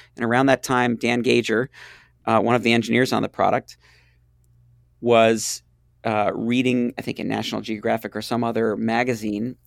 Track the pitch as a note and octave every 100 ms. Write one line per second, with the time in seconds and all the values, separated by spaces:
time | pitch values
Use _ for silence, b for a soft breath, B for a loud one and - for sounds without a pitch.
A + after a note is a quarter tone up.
0 | B - A2+ A#2+ C3+ B2+ - B2+ B2 A2+
1 | A#2 A#2+ A#2+ A#2+ A2+ A2 C3 B B B
2 | B B - A2+ G#2+ A#2+ A#2 A#2 A2+ A#2
3 | B2+ A2 G#2+ - G2 A#2+ - - b b
4 | b b _ _ _ _ _ _ _ -
5 | A#2 A#2 A2+ A2+ - - _ _ _ _
6 | A#2 G#2+ G#2 - A2+ B2 B2+ B2 A#2+ -
7 | - - - G#2+ A2+ G#2+ G#2+ A2 A2+ A2+
8 | G#2 G#2 A2 A#2 A#2 A2+ A2+ G#2 A2+ A2+
9 | B2 A#2 G#2+ G#2 A#2 B2+